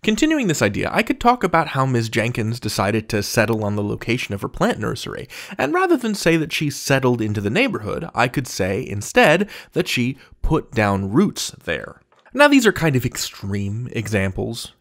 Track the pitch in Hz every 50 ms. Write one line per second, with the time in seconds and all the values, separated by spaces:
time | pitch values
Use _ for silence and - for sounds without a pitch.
0 | - - 220 - - 311 320 302 254 190 151 - 120 101 101 104 98 87 - 185
1 | 226 - 277 - - 240 247 247 - 185 - 165 160 139 - 139 131 135 127 117
2 | 113 110 110 120 107 117 120 - 110 110 117 120 - 107 - - 101 98 107 110
3 | 107 - - 107 101 - - - 110 107 117 110 107 101 104 104 104 104 107 107
4 | - - 117 123 - - 104 98 - - - - 160 220 247 - 107 113 113 110
5 | - - - - - - - - - - - - - 277 311 359 381 359 349 262
6 | 247 226 208 - - 170 165 165 156 - - - 160 147 127 - - - 139 135
7 | 127 127 123 117 110 107 107 107 101 101 113 185 262 269 202 - 107 104 - -
8 | 80 - - - 117 127 - 151 127 - - - 95 92 98 104 - - 82 104
9 | 107 - - 247 247 170 151 180 202 202 - - - - _ - 175 - - -
10 | 120 123 139 - - _ - _ - - 156 156 - - - 117 107 104 98 98
11 | 98 95 101 139 208 190 - - - - - - _ - 82 65 53 - - -
12 | _ _ _ _ _ - _ 247 285 294 285 269 226 214 180 - 156 165 135 127
13 | 113 123 - - - - - - - 101 98 101 101 98 101 113 123 123 - 113
14 | 107 104 110 101 95 95 92 - 101 110 113 113 - - _ _